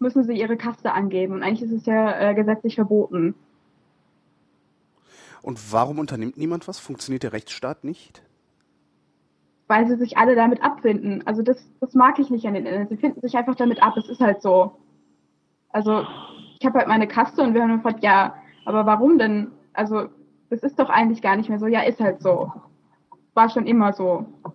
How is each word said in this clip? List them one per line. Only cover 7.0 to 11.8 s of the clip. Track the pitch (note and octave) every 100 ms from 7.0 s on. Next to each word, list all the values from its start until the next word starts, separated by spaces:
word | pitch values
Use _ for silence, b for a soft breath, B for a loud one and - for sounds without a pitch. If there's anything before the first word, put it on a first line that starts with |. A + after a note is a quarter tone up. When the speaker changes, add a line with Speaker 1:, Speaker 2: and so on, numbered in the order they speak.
| - C3
Speaker 2:
der | A#2+ G#2+
Rechtsstaat | - - B2+ D#3 C3+
nicht? | F3 _ _ _ _ _ _ _ _ _ _ _ _ _ _ _ _ -
Speaker 1:
Weil | A3 A#3
sie | A#3+
sich | A#3+ -
alle | A#3 A#3+
damit | A3+ B3
abfinden. | C4 C#4+ A#3 G#3 G3+ G3 -
Also | A3
das, | A3+ C4 _ -